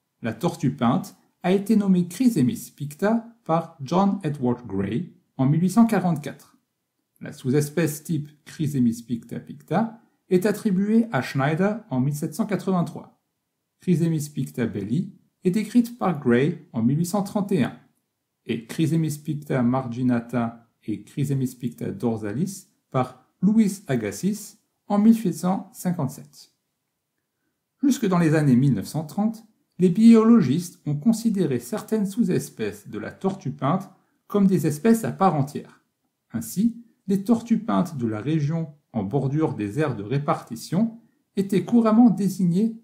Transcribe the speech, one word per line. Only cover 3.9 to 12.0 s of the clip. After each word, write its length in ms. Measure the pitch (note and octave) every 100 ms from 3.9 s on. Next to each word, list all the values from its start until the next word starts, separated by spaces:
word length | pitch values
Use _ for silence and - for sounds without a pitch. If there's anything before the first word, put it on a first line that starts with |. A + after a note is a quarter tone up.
| F3 G3 G3
Edward 420 | D#3 C#3+ B2 A#2 G#2
Gray 460 | G2 G2 A2+ - - _ -
en 80 | C3+
mille 160 | D#3+
huit 80 | F3+
cent 160 | A#3 A3+
quarante-quatre. 720 | G3 F3+ D3+ C#3+ - - _ _ _ _ _ _ _
La 100 | -
sous-espèce 720 | - C3 D3 D3 - - -
type 260 | - D#3 D3 _ -
Chrysemys 580 | - D3 C#3 A#2+ A2+
picta 360 | - A2+ - -
picta 600 | - - - E3 A3+ - _ _ -
est 160 | F#3 G#3+
attribuée 640 | G3+ A3 F#3 G3+ A3+ A3+
à 100 | C3
Schneider 600 | - C#3 C#3 D#3+ G3 A3+ -
en 100 |
mille 160 | B2+